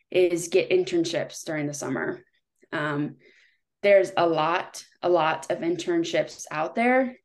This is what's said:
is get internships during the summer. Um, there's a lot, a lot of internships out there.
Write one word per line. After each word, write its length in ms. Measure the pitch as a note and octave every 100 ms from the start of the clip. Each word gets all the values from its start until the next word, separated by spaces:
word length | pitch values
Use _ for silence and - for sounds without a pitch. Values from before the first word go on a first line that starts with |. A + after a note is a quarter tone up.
| _
is 380 | F3+ F3+ E3+ E3
get 220 | F#3 E3
internships 760 | F#3 F3+ F3 E3 D3+ - -
during 240 | - D#3 D3
the 40 |
summer. 520 | C#3+ - C3 F2+ - - _ _ _ _
Um, 420 | E3 D3+ D3 D3 - _ _ _ _ _ _
there's 280 | G3+ G3 F#3 -
a 100 | E3+
lot, 580 | D#3+ D#3 F3 - - - _
a 60 | F3+
lot 420 | F3 D#3 D#3 -
of 80 | -
internships 840 | E3+ E3+ - E3+ E3 E3 - - -
out 240 | D3+ E3
there. 420 | A3+ A#3+ B3+ C4 -